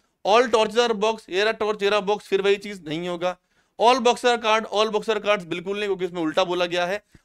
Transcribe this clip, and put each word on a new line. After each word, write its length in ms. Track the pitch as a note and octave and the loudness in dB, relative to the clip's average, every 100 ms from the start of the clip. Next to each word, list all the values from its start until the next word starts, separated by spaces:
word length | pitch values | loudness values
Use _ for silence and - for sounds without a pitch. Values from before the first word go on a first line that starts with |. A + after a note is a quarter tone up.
| _ _ F#3 | _ _ 4
all 220 | A3 B3+ | 4 6
torches 300 | A3+ G#3+ A3 | 2 2 2
are 140 | A#3+ G#3+ | 0 0
box, 340 | G#3+ A3 - | -2 -2 -4
ये 140 | F3+ | 0
रहा 80 | G#3+ | 0
टॉर्च, 300 | A3 G#3+ G#3 | 0 -4 0
ये 60 | G3+ | 0
रहा 100 | G#3 | 0
बॉक्स, 240 | F#3+ G#3 - | 0 -4 -2
फिर 140 | G3 | 0
वही 140 | G3 G3+ | 2 0
चीज 300 | G#3 G3 D#3 | -2 -12 -8
नहीं 200 | D#3 F3+ | -8 -6
होगा। 280 | F3 F3+ F3 _ _ _ - | -4 -6 -6 _ _ _ 2
All 200 | A3 C4 | 4 4
boxes 260 | A#3 A3 B3 | 2 2 0
are 140 | A#3+ | 0
card, 260 | A3+ A3 G#3+ | 2 0 0
all 200 | G3+ A3 | 0 0
boxes 220 | G#3+ G#3+ | -2 -2
are 100 | G#3 | -2
cards 240 | G3+ G#3 E3 | 0 -2 -2
बिल्कुल 320 | F3 F3+ G3+ | -8 -6 -6
नहीं, 100 | G#3 | -4
क्योंकि 180 | F3+ F3+ | -4 -4
इसमें 160 | F3 | -4
उल्टा 220 | D#3 D#3 | -2 0
बोला 220 | F3+ F3+ F3+ | 0 0 -2
गया 200 | F3 F3 | -2 -4
है। 160 | G3+ _ _ | -6 _ _